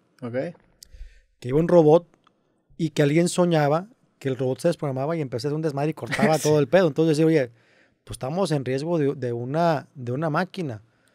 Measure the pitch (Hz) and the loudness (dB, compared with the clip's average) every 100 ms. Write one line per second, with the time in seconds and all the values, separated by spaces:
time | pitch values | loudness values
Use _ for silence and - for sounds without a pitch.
0 | _ _ 123 120 156 - _ _ - - | _ _ -8 -6 -6 -10 _ _ -20 -20
1 | - - _ _ 123 139 165 175 151 165 | -20 -20 _ _ -4 0 4 6 8 6
2 | 175 _ _ _ _ _ _ - 160 - | 4 _ _ _ _ _ _ -6 -4 0
3 | 147 156 170 - 175 160 143 156 202 _ | 2 2 0 0 2 2 2 0 -4 _
4 | _ _ 135 123 131 131 170 165 151 131 | _ _ -8 -4 -4 -2 -2 -2 -6 -6
5 | 143 165 139 110 143 151 160 139 147 156 | -4 -4 -6 -6 -6 -4 -4 -4 -4 -6
6 | - - 143 156 151 151 143 180 175 139 | -8 -2 2 2 2 2 4 4 2 2
7 | 160 147 160 160 123 _ _ _ _ _ | 0 2 4 2 0 _ _ _ _ _
8 | - 110 127 165 185 147 127 131 156 175 | -18 -12 -8 -4 -2 -2 -2 -4 -2 -2
9 | 139 143 123 120 123 151 170 151 - - | 0 -2 -6 -6 -4 -2 0 0 -6 -14
10 | 120 127 165 151 180 - 160 110 _ _ | -8 -4 -2 -2 -4 -6 -10 -10 _ _
11 | _ | _